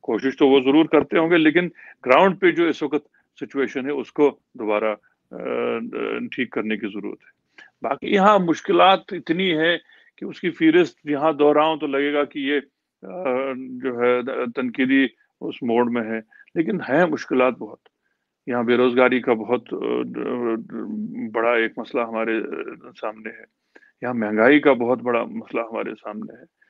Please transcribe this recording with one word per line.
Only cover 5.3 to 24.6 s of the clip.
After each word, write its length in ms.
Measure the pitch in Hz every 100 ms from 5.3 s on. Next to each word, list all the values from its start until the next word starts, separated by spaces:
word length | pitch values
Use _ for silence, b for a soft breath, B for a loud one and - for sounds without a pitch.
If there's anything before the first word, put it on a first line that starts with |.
अ, 920 | 120 - 120 120 117 113 120 117 113 120 -
ठीक 160 | 117
करने 240 | - 107 107
की 100 | 104
जरूरत 320 | 101 101 -
है। 140 | _ _ _ b b _
बाकी 320 | 113 139 -
यहाँ 240 | 202 196 202
मुश्किलात 680 | 175 151 - 175 180 190 -
इतनी 360 | 175 - 170 190
है 320 | 156 165 170 b b b _
कि 80 | 190
उसकी 240 | - 180
फहरिस्त 460 | - 160 170 160 _ 151
यहाँ 300 | 143 156 143
दोहराऊं 420 | 147 147 156 156
तो 80 | 151
लगेगा 380 | 139 143 147
कि 260 | 139 151 135
ये, 80 | 143
अ, 100 | 135 _ _ _ - - 135 127 135 127
जो 480 | 131 127 131 120
है, 180 | 120 123
द-, 300 | 123 120 123 120
तनकीदी 580 | 127 113 131 135 131 _ _ _
उस 180 | - -
मोड़ 260 | 127 117 120
में 120 | 120
है, 200 | 110 113 110 b b 170
लेकिन 240 | 165 190
है 300 | - 139 175
मुश्किलात 480 | 151 - 135 127 117
बहुत। 220 | 107 113 _ _ _ _ _ _ -
यहाँ 160 | 123
बेरोजगारी 560 | 117 123 127 120 127 127
का 140 | 120
बहुत, 260 | 110 107 120
अ, 420 | - - 117 123 123
द-, 600 | 123 120 123 120 113 - 113 104 107 107 117 117
बड़ा 320 | 113 117 120
एक 100 | 113 117
मसला 260 | 110 127
हमारे, 320 | 117 113 113 113
अ, 560 | - - - - 127 -
सामने 340 | 110 107 110
है। 140 | - - _ _ b b _
यहाँ 120 | 123
महंगाई 440 | 120 107 107 117
का 160 | 147